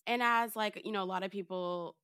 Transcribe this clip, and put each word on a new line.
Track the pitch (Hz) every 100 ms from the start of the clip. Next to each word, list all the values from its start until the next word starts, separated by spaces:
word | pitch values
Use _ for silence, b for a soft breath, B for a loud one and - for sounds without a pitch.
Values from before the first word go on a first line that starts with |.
| -
And | 240
as, | 240 233 233 220
like, | 214 185
you | -
know, | 208
a | 185
lot | 185
of | 190
people | 202 180 185 175 175 170 -